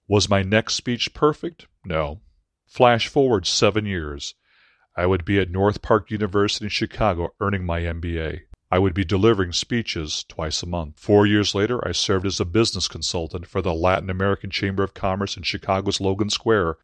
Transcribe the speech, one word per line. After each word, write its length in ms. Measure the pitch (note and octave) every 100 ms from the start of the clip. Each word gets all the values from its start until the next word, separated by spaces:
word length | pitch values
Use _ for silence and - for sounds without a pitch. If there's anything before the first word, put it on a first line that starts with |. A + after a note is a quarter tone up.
| -
Was 220 | G2+ F#2
my 140 | G2
next 320 | F#2+ A2 - -
speech 360 | - A#2+ -
perfect? 520 | - D3+ D3+ E3+ - - _
No. 380 | F#2 D#2+ D2 D#2 _ _ _ _ _
Flash 400 | - B2 A#2 -
forward 400 | D3+ C3+ G#2 -
seven 380 | - G#2+ G2+ G#2
years. 500 | F#2 D2+ D2 - - _ _ _ _ _ -
I 100 | F2+
would 200 | F#2+ E2
be 140 | G2+
at 100 | F2+
North 320 | F#2 G2+ G2+
Park 300 | - A2 -
University 540 | G#2+ G#2 G2+ G2+ - G#2+
in 40 |
Chicago 640 | - A2 - A2 E2+ E2+ -
earning 260 | G2+ G2 F2+
my 160 | E2+
M 180 | E2+ E2
B 200 | F2 D#2+
A. 240 | D#2+ - - - _
I 80 | F#2
would 140 | G2
be 120 | F2 E2+
delivering 480 | G2 A2 G#2 F2+
speeches 680 | E2+ - A#2+ - E2+ D#2 - -
twice 340 | - D#2+ -
a 60 | F2+
month. 320 | F2 D2+ -
Four 260 | - G#2 G#2
years 300 | G#2 G2+ G2+
later, 320 | G#2+ B2 -
I 60 |
served 320 | F2 - F#2+ F#2+
as 140 | F2+
a 60 | F2+
business 420 | G2 A2+ F2+ -
consultant 600 | E2+ D2+ F2+ E2 F#2 F2
for 140 | G2
the 120 | F#2
Latin 360 | E2 F2+ F#2 F#2
American 400 | F#2 G2 G2 G2+
Chamber 340 | - G2 F#2+
of 100 | G2
Commerce 440 | - G2+ F#2+ G2 -
in 60 |
Chicago's 580 | F2 G2 - F#2+ G2 -
Logan 280 | G2 G2 G#2
Square, 480 | - A2+ G#2+ E2+ D#2+